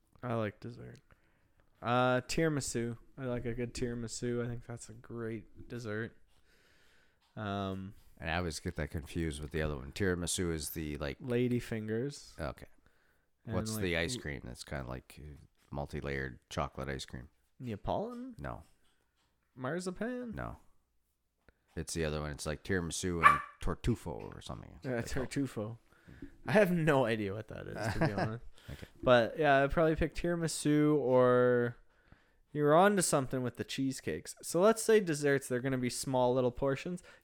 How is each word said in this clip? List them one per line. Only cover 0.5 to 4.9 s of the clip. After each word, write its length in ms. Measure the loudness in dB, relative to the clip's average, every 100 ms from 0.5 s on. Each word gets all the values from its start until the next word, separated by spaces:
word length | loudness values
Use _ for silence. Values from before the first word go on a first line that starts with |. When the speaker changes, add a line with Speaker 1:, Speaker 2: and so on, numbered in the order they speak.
| -6
Speaker 1:
dessert. 380 | -14 -14 -18 -20 _ _ _ _ _ _ _ _
Uh, 400 | 0 2 4 2
tiramisu. 720 | 0 0 2 0 -2 -2 -4 -6 -12 -10
I 80 | -6
like 180 | -4
a 80 | -4
good 220 | -4 -6
tiramisu. 680 | -4 -4 -4 -6 -6 -2 -2
I 60 | -2
think 140 | -6 -10
that's 220 | -14
a 60 | -14